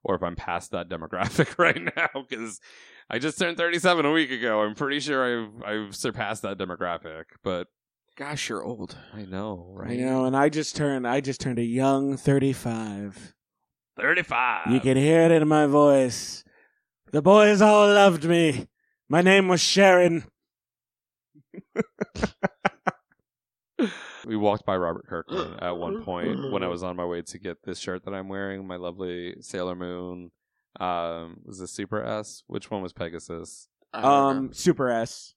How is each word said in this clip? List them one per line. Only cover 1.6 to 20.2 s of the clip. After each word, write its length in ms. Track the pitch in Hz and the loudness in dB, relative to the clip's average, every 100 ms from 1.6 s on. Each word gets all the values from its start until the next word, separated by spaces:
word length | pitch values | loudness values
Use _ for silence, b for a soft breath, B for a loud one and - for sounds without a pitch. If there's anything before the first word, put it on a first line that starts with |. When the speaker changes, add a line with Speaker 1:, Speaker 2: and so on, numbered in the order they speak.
| 165 160 170 | 0 2 -6
Speaker 1:
now, 300 | - 165 139 127 | -4 -4 -6 -10
'cause 280 | 120 113 - b b b b b | -12 -12 -14 b b b b b
I 80 | 117 | -6
just 200 | 147 - | -6 -2
turned 200 | 175 170 | -4 0
thirty-seven 480 | 170 170 185 170 147 | -2 2 2 2 2
a 60 | |
week 180 | 160 139 | 2 0
ago. 320 | 127 120 107 | -2 0 0
I'm 120 | 107 | 0
pretty 260 | 107 143 143 | -2 -4 -4
sure 440 | 143 135 127 120 | -2 -2 0 -2
I've, 180 | 107 110 | -6 -12
I've 320 | 104 107 104 | -8 -6 -8
surpassed 460 | 101 131 117 104 110 | -6 -6 -4 -6 -6
that 160 | 101 98 | -8 -8
demographic, 680 | 92 87 90 85 82 78 80 _ | -8 -6 -6 -6 -10 -16 -18 _
but 260 | 98 90 90 _ _ _ _ - | -6 -6 -8 _ _ _ _ -16
Speaker 2:
Gosh, 320 | 143 147 - | -12 -8 -8
you're 140 | 107 | -8
old. 320 | - 117 90 - - | -8 -10 -14 -16 -20
Speaker 1:
I 120 | 104 95 | -18 -12
know, 460 | 95 107 92 87 95 | -10 -10 -12 -14 -14
right? 140 | 98 | -8
Speaker 3:
I 60 | 123 | -6
know, 280 | 127 131 | -2 -2
and 100 | 127 135 | 0 2
I 120 | 147 | 0
just 260 | 147 147 - | 0 -6 -4
turned, 300 | 147 135 120 | -2 -2 -2
I 140 | 131 | -4
just 200 | 135 131 | -4 -8
turned 180 | - 120 | -6 -4
a 60 | |
young 520 | 117 120 135 135 139 135 | -2 0 2 2 0 -2
thirty-five. 1160 | - 139 135 131 120 113 110 101 101 98 - _ _ _ _ _ _ - | 2 2 2 -2 -6 -6 -8 -10 -12 -14 -20 _ _ _ _ _ _ -4
Speaker 1:
Thirty-five. 760 | 127 180 165 120 123 110 80 | 0 0 0 -2 -2 -2 0
Speaker 3:
You 80 | 127 | 0
can 160 | 131 131 | 2 2
hear 240 | 147 165 | 6 6
it 100 | 165 | 6
in 140 | 165 156 | 6 6
my 180 | 151 147 | 4 4
voice. 760 | 147 147 139 131 113 - - _ _ _ _ _ _ _ | 6 8 6 4 -2 -10 -14 _ _ _ _ _ _ _
The 80 | 151 | 2
boys 400 | 147 208 208 208 | 6 8 8 8
all 280 | 214 208 208 | 8 8 8
loved 320 | 202 202 165 | 8 6 4
me. 440 | 160 170 160 127 107 _ _ _ _ | 2 4 4 2 -6 _ _ _ _
My 100 | 151 | 4
name 280 | 185 196 190 | 6 6 6
was 120 | 180 | 2
Sharon. 640 | - 196 196 180 175 165 | 2 6 8 8 6 2